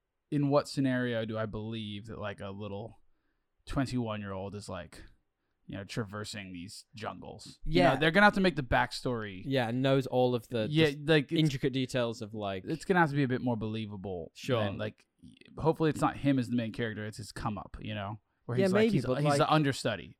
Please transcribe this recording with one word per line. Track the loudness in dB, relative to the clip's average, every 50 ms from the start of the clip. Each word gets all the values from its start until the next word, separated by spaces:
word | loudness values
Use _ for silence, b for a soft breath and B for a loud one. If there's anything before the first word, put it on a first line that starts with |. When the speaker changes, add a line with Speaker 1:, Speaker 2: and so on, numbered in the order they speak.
| _ _ _ _ _ _
Speaker 1:
in | 0 0 2 4
what | 4 2 2 0
scenario | 0 0 2 2 2 0 0 0 -2 -2 -2
do | -2 -4 -4
I | -4
believe | -4 -6 -8 -8 -6 -8 -8 -8 -8 -8 -10 -10 -12
that, | -10 -8
like, | -8 -8 -8 -8
a | -10 -10
little | -10 -10 -8 -8 -8 -8 -10 -12 -16 -20 _ _ _ _ _ _ _ _ _ _ _ _ _
twenty-one-year-old | -6 -2 -2 -2 -2 -2 -4 -4 -4 -6 -6 -6 -8 -8 -8 -8 -8 -10
is, | -10 -10 -10
like, | -10 -10 -10 -12 -16 -20 -20 -20 -20 _ _ _ _ _ _ _ _ _ _
you | -12 -10
know, | -10 -10
traversing | -8 -6 -6 -6 -6 -8 -10 -10 -10 -10 -12 -12 -10 -12
these | -12 -12 -12 -14 -18 -20 _ -16
jungles. | -10 -10 -10 -10 -10 -12 -14 -14 -16 -16 -20 -16 _ -4
You | 2 4 6 6
know, | 6
Speaker 2:
Yeah. | 4
Speaker 1:
they're | 4 4 4
gonna | 6 8 8
have | 8 6
to | 6
make | 4 2 2
the | 0 -2
backstory. | 0 2 2 2 0 -2 -4 -4 -4 -4 -2 -4 -6 -8 -8 -4
Speaker 2:
Yeah, | 0 0 0 2 0
and | 0 0 2
knows | 4 4 4 2
all | 2 2 2 4 4 2
of | 0 -2 -4
the, | -2 -2 0 2
Speaker 1:
Yeah, | 4 4 4 4
Speaker 2:
the | 4 0 2 4 4
Speaker 1:
like, | 4 4 2 2
it's | 2
Speaker 2:
intricate | 2 2 2 0 -2 0 0
details | 0 -2 0 0 0 0 0 -2 -6 -10
of, | -8 -6
like, | -4 -4 -4 -4 -4 -4
Speaker 1:
it's | -6 -6 -6 -2
gonna | 2 4 4
have | 4 4
to | 4
be | 2 2
a | 2
bit | 0 0 0
more | 0 0
believable | 0 -2 -4 -4 -6 -6 -8 -8 -8 -8 -6 -6 -6 -8 -10 -14
Speaker 2:
Sure. | -10 -2 0 0 2 2
Speaker 1:
than, | 0 -2 -4
like, | -6 -6 -8 _ _ _ _ _ -20 -20 -20 _ -20 -18 -10 0
hopefully | 0 0 2 2 2 0
it's | 2 2
not | 0 0 0
him | 0 2 2 4 4
as | 2 0
the | 0
main | -2 -2 -2 -4
character, | -4 -4 -4 -4 -6 -8
it's | -8 -10 -10
his | -14 -12 -10
come | -6 -4 -4 -4 -6
up, | -8 -10 -14 -12
you | -10 -8 -6
know? | -6 -6 -6 -8 -10 -14 _ _ _ _
Where | -2 0 2
Speaker 2:
Yeah, | 2
Speaker 1:
he's | 4 4
like, | 4 4
Speaker 2:
maybe, | 4 4
Speaker 1:
he's, | 2 2
Speaker 2:
but, | 0 0 2
Speaker 1:
he's | 2
Speaker 2:
like, | 4 4 4
Speaker 1:
the | 4 6 6
understudy | 4 4 4 0 0 -2 -2 -2 -4 -6 -12 -16